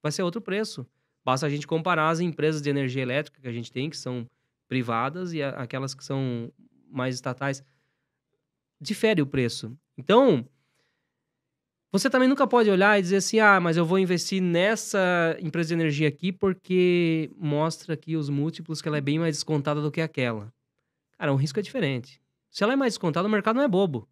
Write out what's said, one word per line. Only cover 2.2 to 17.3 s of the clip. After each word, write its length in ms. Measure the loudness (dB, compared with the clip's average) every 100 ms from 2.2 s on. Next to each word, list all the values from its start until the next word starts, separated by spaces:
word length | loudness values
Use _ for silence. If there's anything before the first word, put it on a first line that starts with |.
empresas 420 | -2 0 0 0
de 80 | -2
energia 320 | -2 -2 -2
elétrica 380 | -2 -4 -6 _
que 80 | -10
a 40 |
gente 200 | -8 -8
tem, 180 | -8 -8
que 60 | -8
são 320 | -8 -8 -10 _ _ _ _
privadas, 640 | -4 0 -2 -2 -4 -8
e 100 | -6
a, 80 | -6
aquelas 440 | -6 -8 -6 -8
que 100 | -10
são 480 | -6 -4 -2 -4 -8 _ _ _ _
mais 280 | -6 -4 -4
estatais. 480 | -8 -6 -6 -6 _ _ _ _ _ _ _ _ _ _ _ _
Difere 400 | -8 0 2 2
o 60 | 0
preço. 500 | 0 -2 -4 -12 -16 _ -10
Então, 480 | 4 6 6 4 -2 _ _ _ _ _ _ _ _ _ _ _ _ _ _
você 180 | -2 2
também 180 | 4 4
nunca 180 | 4 4
pode 240 | 4 4
olhar 260 | 6 6 4
e 40 |
dizer 140 | 2 0
assim, 240 | 2 4
"Ah, 180 | 6 6
mas 180 | 4 2
eu 80 |
vou 140 | 2 2
investir 420 | 2 0 0 -2
nessa 960 | 2 2 2 0 -2 0 2 2 0 -2
empresa 280 | -4 -4 -2
de 60 |
energia 320 | 0 0 2 0
aqui 240 | 0 -6
porque 1000 | -2 -2 -2 0 2 4 4 2 0 -4